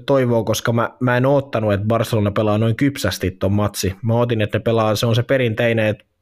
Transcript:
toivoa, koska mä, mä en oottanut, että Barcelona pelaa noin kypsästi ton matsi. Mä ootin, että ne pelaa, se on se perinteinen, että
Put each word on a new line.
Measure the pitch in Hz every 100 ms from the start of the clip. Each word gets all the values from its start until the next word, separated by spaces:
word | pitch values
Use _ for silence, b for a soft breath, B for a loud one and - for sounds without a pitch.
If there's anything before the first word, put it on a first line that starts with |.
| 127
toivoa, | 135 123 117
koska | 107 127 -
mä, | 117 113 -
mä | 123 123
en | 131
oottanut, | 143 - 117 107
että | 98 107
Barcelona | 113 110 117 104
pelaa | 104 107 104
noin | 113 113
kypsästi | 143 139 98 - 92
ton | - 98
matsi. | 101 104 - 92 90
Mä | 110
ootin, | 117 120 113
että | 104 110
ne |
pelaa, | 120 113 110 104
se | 120
on | 117
se |
perinteinen, | 117 135 120 110 117 113 107
että | 104 _ _